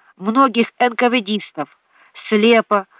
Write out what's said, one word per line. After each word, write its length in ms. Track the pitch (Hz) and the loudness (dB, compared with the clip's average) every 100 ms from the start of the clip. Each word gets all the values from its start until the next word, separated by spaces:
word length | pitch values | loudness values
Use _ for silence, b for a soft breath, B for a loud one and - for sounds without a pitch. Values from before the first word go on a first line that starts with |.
| b b | b b
многих 540 | 185 226 269 220 226 - | -4 0 2 0 -2 -2
Н 160 | 247 | -4
К 140 | 233 247 | 0 -2
В 120 | 247 | -2
Дистов 460 | 196 208 - - 143 _ _ b b - - | -4 -6 -8 -12 -14 _ _ b b -20 -4
слепо 580 | 214 220 233 - 202 190 b | 0 4 2 2 -2 -4 b